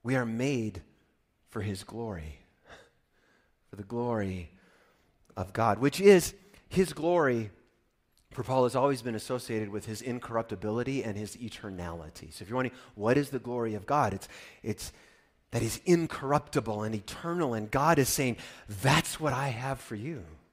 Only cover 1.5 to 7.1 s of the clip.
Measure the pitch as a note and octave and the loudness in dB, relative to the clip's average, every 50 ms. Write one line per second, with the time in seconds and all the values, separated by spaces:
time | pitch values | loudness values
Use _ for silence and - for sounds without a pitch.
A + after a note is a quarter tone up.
1.5 | - A2 G2 G#2+ G2 F#2 - - G2+ A2+ A#2 A2+ G2 E2 D2+ D#2 C#2+ - - _ | -6 -4 -2 -2 -4 -6 -8 -12 -10 -8 -6 -6 -6 -8 -8 -12 -14 -16 -20 _
2.5 | _ _ _ - - - - _ _ _ _ _ _ _ _ _ _ _ _ _ | _ _ _ -20 -20 -20 -20 _ _ _ _ _ _ _ _ _ _ _ _ _
3.5 | _ _ _ _ - G2 G2+ G2+ A#2+ A#2 A#2+ A#2+ A#2 G#2+ G2+ F#2+ F#2+ F#2 E2+ D2+ | _ _ _ _ -14 -14 -10 -6 -4 -2 0 0 0 0 0 -2 -4 -6 -8 -12
4.5 | - - _ _ _ _ _ _ _ _ _ _ _ _ _ _ - - F#2 F#2+ | -16 -20 _ _ _ _ _ _ _ _ _ _ _ _ _ _ -8 -8 -8 -4
5.5 | - - A2+ A2+ G2+ G#2 B2+ C#3+ - - G3 G3+ G3 F3+ - - - - - - | 0 2 2 2 2 4 2 0 2 8 10 10 10 10 8 2 -8 -12 -20 -20
6.5 | - - _ _ - F3+ F#3+ - - - D3+ E3+ | -20 -20 _ _ 2 2 2 2 0 -2 0 2